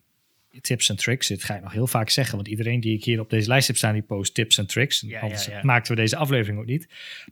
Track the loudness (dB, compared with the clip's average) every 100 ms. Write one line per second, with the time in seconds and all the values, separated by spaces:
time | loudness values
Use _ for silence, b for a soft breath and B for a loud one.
0 | _ _ _ _ _ -12 -4 0 0 0
1 | -2 0 -2 -2 -4 -8 -6 -2 0 2
2 | 2 0 0 -2 -6 -4 -2 0 0 0
3 | 0 0 2 0 4 4 4 2 2 0
4 | -2 -4 -2 -2 2 2 2 0 2 0
5 | -4 -6 -6 -4 -8 -2 2 2 2 2
6 | 2 2 2 2 0 -4 -4 -6 -6 B
7 | B B B